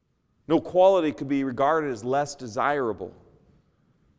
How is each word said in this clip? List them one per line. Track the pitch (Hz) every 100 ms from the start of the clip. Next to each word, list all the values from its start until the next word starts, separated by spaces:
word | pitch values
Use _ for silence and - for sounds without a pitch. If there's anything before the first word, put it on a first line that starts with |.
| _ _ _ _ -
No | 160
quality | 160 180 190 190 156
could | 143 139
be | 139
regarded | 135 123 139 160 147
as | 117
less | 120 139 143
desirable. | - 123 110 123 147 120 95 92 - - _ _ _ _ _ _ _ _